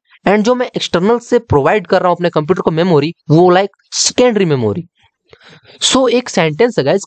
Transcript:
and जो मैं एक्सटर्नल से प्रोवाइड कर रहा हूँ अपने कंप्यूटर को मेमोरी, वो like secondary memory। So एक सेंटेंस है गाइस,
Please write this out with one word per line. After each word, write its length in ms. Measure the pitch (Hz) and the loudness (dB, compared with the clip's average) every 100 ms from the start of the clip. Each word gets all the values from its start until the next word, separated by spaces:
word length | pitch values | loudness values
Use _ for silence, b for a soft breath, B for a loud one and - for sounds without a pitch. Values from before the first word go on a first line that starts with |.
| b b - | b b -2
and 160 | 208 | 0
जो 120 | 208 | 0
मैं 120 | 247 247 | -2 -2
एक्सटर्नल 520 | - - 180 190 240 | -6 -4 -2 0 -2
से 200 | - 240 | 0 -2
प्रोवाइड 480 | 233 147 143 214 175 | 0 0 2 -2 0
कर 140 | 190 | 0
रहा 80 | 180 | 0
हूँ 80 | 175 | -2
अपने 140 | 175 | -2
कंप्यूटर 300 | 160 151 - | -2 -2 -2
को 100 | - | -2
मेमोरी, 420 | 160 185 156 147 - - | 0 0 2 0 -6 0
वो 220 | 156 180 | 4 4
like 500 | 180 202 _ _ - - | 2 0 _ _ -6 -4
secondary 460 | - 247 208 180 | 0 0 2 0
memory। 300 | 139 110 101 165 _ _ _ _ b b b b b | 0 -2 -4 -8 _ _ _ _ b b b b b
So 260 | - 254 254 | -2 0 0
एक 200 | 233 247 | 0 -2
सेंटेंस 500 | 196 160 151 247 214 | -2 -2 0 -2 0
है 60 | |
गाइस, 160 | 135 190 | -2 -2